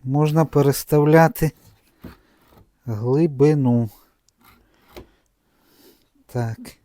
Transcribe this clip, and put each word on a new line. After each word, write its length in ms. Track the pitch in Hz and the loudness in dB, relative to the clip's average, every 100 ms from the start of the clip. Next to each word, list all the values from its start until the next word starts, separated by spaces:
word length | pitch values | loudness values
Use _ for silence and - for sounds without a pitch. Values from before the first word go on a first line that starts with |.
Можна 400 | 127 139 151 156 | -4 -2 0 0
переставляти 1080 | 151 143 143 135 - 147 151 160 165 - 156 - _ _ _ _ - - _ _ _ _ _ _ | 0 0 0 -2 -2 0 4 4 4 0 -6 -6 _ _ _ _ -20 -20 _ _ _ _ _ _
глибину. 1040 | - 107 120 139 165 131 147 151 131 120 113 - _ _ _ _ _ _ _ _ _ - - _ _ _ _ _ _ _ _ _ _ _ _ | -12 -8 -2 0 0 2 2 2 2 0 -2 -10 _ _ _ _ _ _ _ _ _ -20 -20 _ _ _ _ _ _ _ _ _ _ _ _
Так. 320 | 123 117 113 240 - | -8 -8 -10 -16 -20